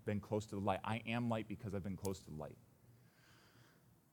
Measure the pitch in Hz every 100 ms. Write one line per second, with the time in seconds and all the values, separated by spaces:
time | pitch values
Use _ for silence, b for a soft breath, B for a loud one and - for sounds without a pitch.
0 | - 104 - 107 104 101 101 95 - 113
1 | 110 117 120 113 107 98 107 98 92 90
2 | 98 95 - 76 73 - - - - B
3 | B B B B B B B B B -
4 | -